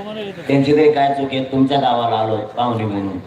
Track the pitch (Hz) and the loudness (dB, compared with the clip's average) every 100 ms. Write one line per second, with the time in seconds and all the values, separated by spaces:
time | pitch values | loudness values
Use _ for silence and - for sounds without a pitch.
0 | 208 220 202 180 139 139 139 151 151 143 | -10 -10 -10 -8 0 2 4 4 6 4
1 | 139 139 135 131 131 135 135 - 123 120 | 2 0 -2 -4 -2 2 2 2 2 0
2 | 117 110 110 104 - 117 120 110 107 98 | 0 0 0 -2 -4 -4 -2 -2 -2 -4
3 | 98 92 | -4 -8